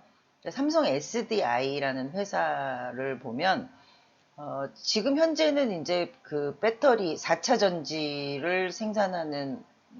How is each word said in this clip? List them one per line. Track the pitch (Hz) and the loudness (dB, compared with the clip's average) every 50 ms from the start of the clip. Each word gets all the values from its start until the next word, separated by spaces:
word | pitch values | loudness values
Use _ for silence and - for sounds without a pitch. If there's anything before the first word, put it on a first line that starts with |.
| - _ _ _ _ _ _ _ _ | -14 _ _ _ _ _ _ _ _
근데 | 165 165 | -8 -4
삼성 | - 277 302 320 330 285 | 0 0 2 4 4 4
에스디아이라는 | 185 131 143 147 - - 233 226 - 226 202 165 120 120 123 135 135 139 143 139 135 131 135 131 139 156 | 4 2 0 -2 -2 -4 -4 -2 0 0 0 2 2 2 2 0 0 -2 -2 -2 -2 -2 -2 -4 -4 -4
회사를 | 196 202 196 190 175 170 156 147 143 139 135 127 123 123 127 123 123 135 139 135 131 | -6 -6 -2 -2 0 0 0 0 -2 -2 -4 -4 -6 -6 -8 -6 -4 -4 -4 -4 -4
보면, | 143 127 113 127 170 190 185 127 101 - - - - - - _ _ _ _ _ _ _ _ | -6 -8 -4 0 0 2 2 0 -2 -8 -14 -20 -20 -20 -20 _ _ _ _ _ _ _ _
어, | - 147 143 135 135 139 139 - | -14 -10 -8 -6 -6 -6 -8 -8
지금 | - - - - - - 277 277 294 | -8 -6 -2 0 0 2 2 4 4
현재는 | 330 330 311 294 320 302 285 285 277 233 190 165 | 4 2 4 4 2 4 4 2 2 0 0 -2
이제 | 143 165 180 175 175 165 - - _ | -2 0 0 0 0 -2 -6 -14 _
그 | - 151 147 143 143 143 - | -6 -4 -2 -2 -2 -2 0
배터리 | - 220 226 - - 285 240 220 196 165 151 | 0 0 0 4 6 6 6 6 4 -2 -2
사 | 139 - - 165 165 | -4 0 0 0 0
차 | - - 254 226 | 4 2 4 4
전지를 | 208 190 180 170 143 135 151 156 151 147 143 143 143 143 143 139 139 170 180 185 185 180 175 | 4 2 2 0 -4 -6 -4 -4 -2 -2 -2 -4 -4 -4 -4 -2 -2 0 0 0 0 0 -2
생산하는 | - 220 214 208 220 202 190 185 175 160 151 147 143 139 139 127 - - - _ _ _ _ - | -4 -4 -4 0 0 0 0 0 -2 -4 -4 -4 -4 -4 -4 -6 -8 -10 -16 _ _ _ _ -20